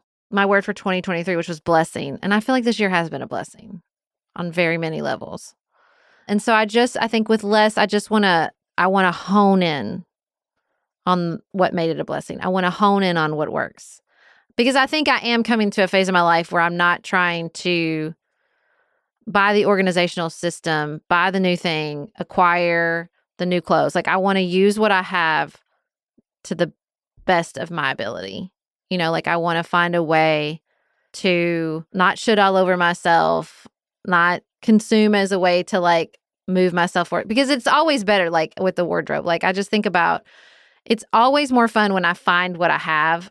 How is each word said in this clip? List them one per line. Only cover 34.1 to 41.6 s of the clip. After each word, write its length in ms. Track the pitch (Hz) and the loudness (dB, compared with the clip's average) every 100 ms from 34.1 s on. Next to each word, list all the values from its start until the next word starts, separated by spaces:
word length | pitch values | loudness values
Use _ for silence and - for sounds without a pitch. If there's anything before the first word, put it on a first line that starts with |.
| 180 170 175 - _ | 2 2 0 -6 _
consume 540 | - 214 - 220 214 208 | 2 2 4 2 4 2
as 180 | 196 | 0
a 60 | 190 | 0
way 240 | 180 180 180 | 2 2 0
to, 160 | 196 | 0
like, 380 | 175 170 165 _ _ _ - | 2 2 0 _ _ _ -4
move 260 | 185 185 175 | 0 2 2
myself 340 | 175 185 170 | 0 -2 -2
forward. 200 | 175 - | -4 -2
Because 200 | 226 269 | 0 0
it's 180 | 277 254 | 0 2
always 360 | 285 320 277 196 | 2 2 0 2
better, 240 | 202 170 | 2 2
like, 240 | 165 160 - | 0 -2 -2
with 160 | 185 180 | -4 -2
the 80 | 175 | -2
wardrobe. 400 | 170 147 147 - | -2 -2 -4 -2
Like, 200 | 170 180 | 0 0
I 80 | |
just 180 | 190 202 | -2 -2
think 160 | 214 208 | -2 0
about, 360 | 180 170 165 - - - _ _ _ - | 0 0 0 -6 -20 -20 _ _ _ -6
it's 180 | 220 - | -6 -2
always 400 | 226 240 285 285 | 2 2 2 0
more 160 | 247 | 2